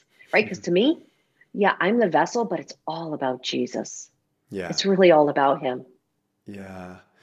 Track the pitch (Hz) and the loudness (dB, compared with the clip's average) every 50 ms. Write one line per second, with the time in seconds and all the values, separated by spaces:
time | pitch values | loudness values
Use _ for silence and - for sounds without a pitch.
0 | _ _ _ _ _ _ - 214 214 220 185 - - 180 170 185 233 294 330 - | _ _ _ _ _ _ 0 0 0 0 -4 -8 -4 0 2 2 2 2 0 -2
1 | - _ _ _ _ _ _ _ _ _ - 190 202 185 - - 165 185 226 240 | -6 _ _ _ _ _ _ _ _ _ -4 0 0 0 0 0 0 0 2 2
2 | 226 180 156 147 165 175 - 240 220 190 220 202 135 - - _ _ - 160 165 | 2 2 2 2 0 0 -2 -4 -4 -4 -6 -8 -8 -12 -20 _ _ -10 -10 -8
3 | 170 160 151 - 139 131 127 123 - - 139 127 123 123 - - - - - - | -8 -8 -6 -4 -4 -4 -4 -4 -6 -6 -4 -4 -4 -4 -6 -8 -8 -10 -12 -18
4 | - - _ _ _ _ _ _ _ - - 98 90 85 170 - - 196 196 180 | -20 -20 _ _ _ _ _ _ _ -12 -10 -8 -8 -6 -4 -2 0 2 4 6
5 | 190 175 160 151 147 143 139 147 139 139 143 139 139 127 127 127 127 - _ _ | 8 8 8 8 6 4 2 2 2 2 2 0 -2 -6 -6 -8 -10 -16 _ _
6 | _ _ _ _ _ _ _ _ _ - 101 98 98 95 95 92 90 90 92 95 | _ _ _ _ _ _ _ _ _ -18 -16 -16 -16 -16 -16 -16 -16 -16 -18 -20
7 | _ _ _ _ | _ _ _ _